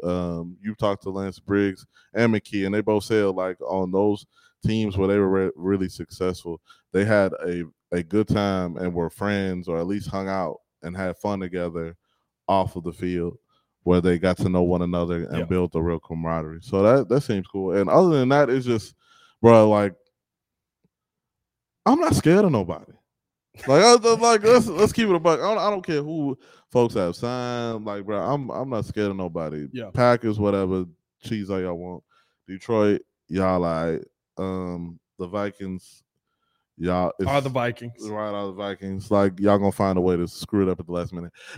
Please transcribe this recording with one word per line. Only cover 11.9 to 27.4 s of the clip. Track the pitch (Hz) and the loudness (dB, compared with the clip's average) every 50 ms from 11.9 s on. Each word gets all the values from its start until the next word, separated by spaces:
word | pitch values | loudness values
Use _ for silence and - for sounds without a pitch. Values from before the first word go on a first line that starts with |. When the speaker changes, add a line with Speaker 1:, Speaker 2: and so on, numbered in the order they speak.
| 85 _ _ _ _ _ _ _ _ _ _ | -12 _ _ _ _ _ _ _ _ _ _
Speaker 1:
off | - 98 98 92 92 - | -2 0 0 0 -2 -6
of | 92 82 | -8 -8
the | 87 80 | -10 -8
field, | - 90 90 90 87 85 87 - - _ _ _ _ _ _ _ _ _ | -6 -6 -4 -4 -4 -4 -6 -8 -12 _ _ _ _ _ _ _ _ _
where | 90 90 90 | 2 4 4
they | 85 92 87 82 | 4 4 2 4
got | 90 92 90 | 2 0 0
to | - - 92 | 0 0 0
know | 90 90 | 2 2
one | 90 87 90 87 87 | 2 2 2 0 0
another | 87 87 87 85 85 87 85 85 | -2 -2 -2 -2 -2 -2 -4 -6
and | - - 85 | -4 -6 -6
Speaker 2:
Yeah. | 85 | -2
Speaker 1:
built | 82 92 92 90 85 - | -2 0 0 0 0 -2
a | 82 | -2
real | 80 85 85 82 | -2 -2 -2 -4
camaraderie. | - - 85 82 82 82 82 82 78 78 80 82 | -6 -8 -8 -6 -4 -4 -4 -4 -6 -8 -12 -14
So | 82 - 101 98 98 | -8 -2 0 4 6
that, | 107 127 139 120 87 | 6 6 4 4 2
that | 117 143 | 0 0
seems | - - 110 98 90 | 0 -2 -4 -4 -4
cool. | - - 98 95 92 | -6 -6 -6 -4 -2
And | 85 101 95 - | 0 0 2 4
other | 90 156 185 175 | 6 6 6 6
than | 156 139 127 127 | 4 4 4 4
that, | 139 143 147 120 | 4 4 4 2
it's | 127 135 123 | 0 0 0
just, | 123 117 110 - - - _ _ _ _ _ _ _ _ _ | -2 -2 -2 -4 -8 -16 _ _ _ _ _ _ _ _ _
bro, | - 117 117 110 107 | 8 10 10 10 8
like, | 107 107 104 104 98 90 - _ _ _ _ _ _ _ _ _ _ _ _ _ _ _ _ _ _ _ _ _ _ _ _ _ _ _ _ _ _ _ _ _ _ _ _ _ | 8 6 4 2 0 -2 -8 _ _ _ _ _ _ _ _ _ _ _ _ _ _ _ _ _ _ _ _ _ _ _ _ _ _ _ _ _ _ _ _ _ _ _ _ _
I'm | 214 262 330 | 2 2 4
not | 349 311 - | 2 2 0
scared | - - 156 175 202 214 | 2 4 4 6 6 6
of | 180 | 4
nobody. | 139 107 92 82 82 76 - - - _ _ _ _ _ _ _ _ _ _ _ _ - - | 2 2 0 -2 -6 -10 -12 -18 -20 _ _ _ _ _ _ _ _ _ _ _ _ -8 0
Like, | - 135 156 202 | 4 6 8 8
I, | 233 240 | 8 8
I, | 233 208 233 226 | 8 6 4 4
like, | 220 233 233 233 208 202 | 4 4 4 4 4 6
let's, | 220 247 247 226 | 6 6 6 4
let's | 226 156 160 208 214 - | 2 2 2 2 2 2
keep | 233 226 208 | 0 2 2
it | 180 | 2
a | 170 | 4
buck. | 160 170 160 123 | 4 2 2 2
I | 147 | 0
don't, | 196 220 | 0 0
I | 202 170 208 | 0 0 0
don't | 208 190 180 | -2 -2 -4
care | - 160 147 147 | -4 -4 -4 -4
who | 151 160 160 143 139 131 - _ _ _ _ _ _ | -4 -4 -4 -4 -4 -4 -6 _ _ _ _ _ _
folks | - 123 120 117 - | 2 2 2 2 2
have | 110 92 87 85 | 0 -2 -2 -2
signed. | - - 120 123 127 | -4 -6 -6 -6 -6